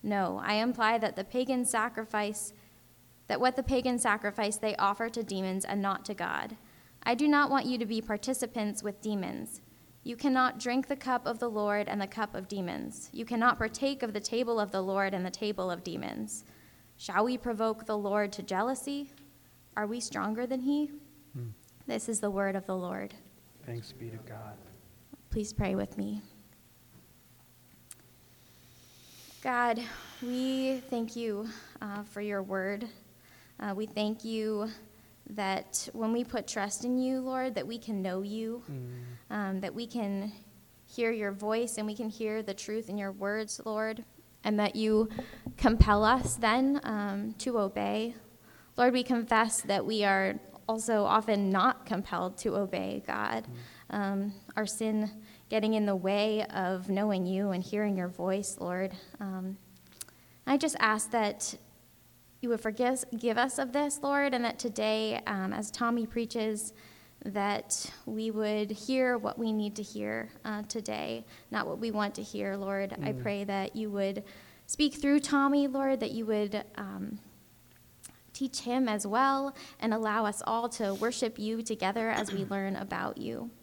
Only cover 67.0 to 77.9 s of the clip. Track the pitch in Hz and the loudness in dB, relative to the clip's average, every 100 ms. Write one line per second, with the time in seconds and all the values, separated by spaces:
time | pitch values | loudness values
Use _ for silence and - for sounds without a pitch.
67 | - - 208 202 202 202 - - - - | -20 -12 -6 -2 0 0 -2 -4 -4 -10
68 | - 220 220 214 214 214 208 214 - 262 | -8 -4 -2 0 0 0 0 -4 0 2
69 | 254 240 214 - 226 214 208 208 202 208 | 4 2 0 -2 0 0 0 -4 -10 -6
70 | 208 - 226 - 220 214 208 226 214 - | -4 -4 -6 -10 -8 -8 -6 -6 -4 -4
71 | - 226 220 - - 220 - - 226 214 | -4 -6 -10 -20 -6 -4 -2 -2 -2 0
72 | 202 202 208 208 196 196 196 196 196 - | -2 -2 -8 -4 -4 -2 -2 -2 -2 -2
73 | - - 220 202 202 196 190 220 214 202 | -4 -2 -2 -2 -2 -2 -2 -4 -4 0
74 | 196 196 202 - - - - - 302 294 | 0 -2 -8 -18 -20 -20 -10 2 2 4
75 | 277 294 285 285 277 285 277 269 269 269 | 4 4 6 4 6 6 4 2 2 2
76 | 220 226 220 214 208 208 - - 202 196 | 0 -2 0 2 2 -2 -4 -8 -8 -6
77 | 202 208 - - - - - - - | -6 -8 -12 -20 -20 -20 -20 -20 -20